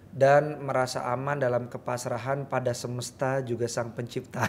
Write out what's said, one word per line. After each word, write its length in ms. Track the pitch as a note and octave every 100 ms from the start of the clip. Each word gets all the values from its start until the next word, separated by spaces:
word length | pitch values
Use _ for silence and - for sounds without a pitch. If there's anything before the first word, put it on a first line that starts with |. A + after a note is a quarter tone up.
| -
dan 480 | C3 C3+ D3 D3+ C#3+
merasa 480 | C#3 B2+ B2+ C3+ C3
aman 320 | B2 C#3 C#3+
dalam 260 | B2+ B2 B2
kepasrahan 760 | B2+ - B2 B2 A#2 B2+ C#3+ C3+
pada 240 | C3 B2
semesta 680 | A#2+ B2 B2 - - C3 C3+
juga 260 | B2 A#2 A#2
sang 240 | B2 A#2
pencipta. 520 | - A#2+ B2+ - B2+